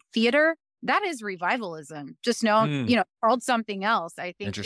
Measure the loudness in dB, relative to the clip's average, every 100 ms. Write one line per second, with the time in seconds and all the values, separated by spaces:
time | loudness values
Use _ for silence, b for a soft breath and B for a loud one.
0 | _ 0 2 4 2 0 _ _ -2 0
1 | -2 -6 -8 -4 -2 -2 -4 -10 -12 -12
2 | -14 -6 -2 0 4 4 4 2 2 2
3 | 0 _ 2 2 2 -2 -2 -4 0 0
4 | -2 -8 -10 -8 -8 -6